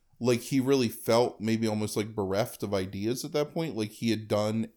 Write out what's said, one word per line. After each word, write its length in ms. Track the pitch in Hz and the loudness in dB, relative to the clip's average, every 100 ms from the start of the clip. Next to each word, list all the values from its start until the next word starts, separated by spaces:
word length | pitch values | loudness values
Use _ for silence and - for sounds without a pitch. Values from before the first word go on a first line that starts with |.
| _ _ | _ _
like, 220 | 120 120 | 0 2
he 180 | - 135 | 2 0
really 280 | 127 139 117 | 4 4 2
felt 500 | - - 113 123 - | -2 2 4 4 0
maybe 260 | 107 113 113 | 0 0 2
almost, 280 | 107 107 113 | 0 -2 -2
like, 180 | 107 110 | -4 -2
bereft 480 | 95 95 120 - | -2 0 -2 -4
of 100 | 107 | -4
ideas 500 | 101 92 98 107 127 147 | -2 -2 -4 -4 -4 -2
at 60 | |
that 200 | 147 147 | -2 -2
point. 220 | 170 160 107 | -2 -4 -4
Like, 140 | 110 | -6
he 180 | - 117 | -2 -2
had 180 | 107 107 | 0 0
done 420 | 104 107 110 110 | 0 0 0 -4